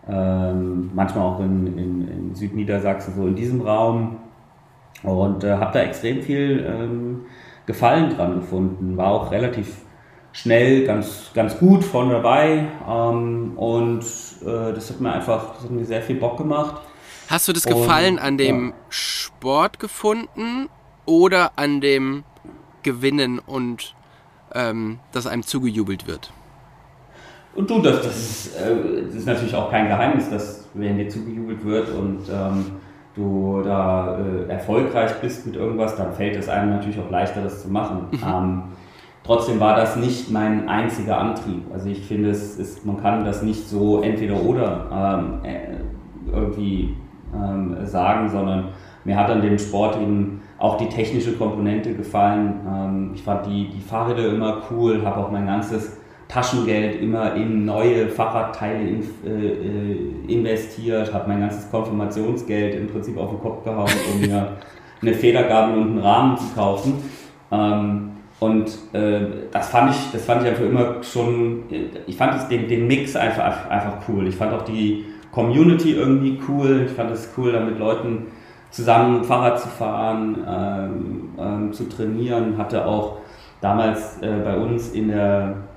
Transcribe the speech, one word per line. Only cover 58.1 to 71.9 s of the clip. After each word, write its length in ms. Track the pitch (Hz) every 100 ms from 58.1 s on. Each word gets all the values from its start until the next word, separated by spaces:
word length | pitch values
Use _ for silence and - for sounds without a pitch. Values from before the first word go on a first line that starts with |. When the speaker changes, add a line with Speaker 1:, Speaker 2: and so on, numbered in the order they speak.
| - 110 113 110 - 107 107
Speaker 1:
in-, 280 | 101 110 107 - -
äh, 220 | 107 104
äh, 500 | 104 101 104 101 95 - - -
investiert, 840 | 117 110 110 - - 113 110 107
hab 120 | 104 104
mein 140 | 101
ganzes 320 | 101 101 -
Konfirmationsgeld 1040 | 113 107 104 101 110 110 123 - 104 101 98
im 140 | 104
Prinzip 280 | - - -
auf 120 | 95
den 100 | 104
Kopf 240 | - -
gehauen, 260 | 113 107 101 - -
um 60 | 101
mir 380 | 101 101 98 - - -
Speaker 2:
<laughs> 240 | - -
Speaker 1:
eine 120 | 113
Federgabel 640 | 113 120 123 120 110 110 110
und 140 | 107
einen 80 | 107
Rahmen 380 | 98 117 135 123
zu 160 | 110
kaufen. 420 | 110 98 98 135 139 - - - - -
Ähm, 640 | 104 107 104 104 104 104 - - -
und, 360 | 110 110 107 - -
äh, 300 | 101 107 104 98 - -
das 180 | 101 -
fand 220 | 123 131
ich, 200 | 135 -
das 140 | 117 -
fand 160 | 120
ich 80 | 123
einfach 160 | - 107
immer 360 | 123 120 -
schon, 640 | - 123 120 120 117 117 - - -